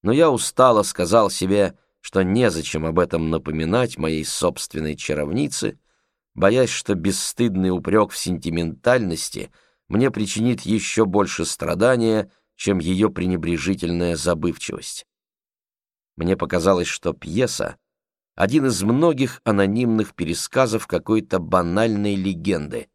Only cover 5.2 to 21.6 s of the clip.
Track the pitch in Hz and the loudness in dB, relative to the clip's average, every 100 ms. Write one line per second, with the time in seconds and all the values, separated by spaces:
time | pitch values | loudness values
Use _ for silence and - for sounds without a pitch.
5.2 | 73 104 147 - - - _ _ _ _ | -2 -2 -4 -4 -6 -6 _ _ _ _
6.2 | _ - 98 123 123 - - 98 92 95 | _ 0 2 4 2 -2 -2 0 0 -2
7.2 | - - 123 95 92 90 85 110 107 - | -6 0 0 2 0 0 0 0 0 -2
8.2 | - 85 85 82 82 71 120 123 98 80 | -6 -4 -2 -2 -4 -2 0 2 0 -4
9.2 | - - - _ _ _ _ 104 139 165 | -8 -10 -12 _ _ _ _ 0 2 0
10.2 | - - 120 120 - 107 - - 104 101 | -4 0 0 0 -2 -2 0 0 2 2
11.2 | 92 - 82 - 80 82 120 127 113 110 | 0 -2 -6 -4 -4 2 2 4 2 2
12.2 | 98 _ _ _ - 95 80 92 107 95 | -2 _ _ _ 0 0 0 2 2 0
13.2 | 90 90 82 82 90 98 85 87 87 80 | -2 -2 -2 -2 -2 -2 -2 -2 -2 -2
14.2 | 87 82 87 80 - - - - - _ | -2 0 -2 -4 -10 -10 -12 -14 -18 _
15.2 | _ _ _ _ _ _ _ _ _ - | _ _ _ _ _ _ _ _ _ -6
16.2 | 85 95 85 90 87 92 90 - 87 - | -2 0 0 0 2 2 0 -4 -4 -6
17.2 | - 92 123 - 50 - _ _ _ _ | -6 -2 -2 -2 -6 -8 _ _ _ _
18.2 | _ - 98 147 135 95 101 127 170 135 | _ -2 2 2 2 0 0 4 2 2
19.2 | 131 - - 101 98 110 120 110 101 - | -2 -2 0 2 2 2 2 0 -2 -4
20.2 | 82 85 - 127 123 110 - 85 - 110 | -4 -4 -2 0 0 0 -2 -4 0 0
21.2 | - 95 85 92 | 0 -4 0 0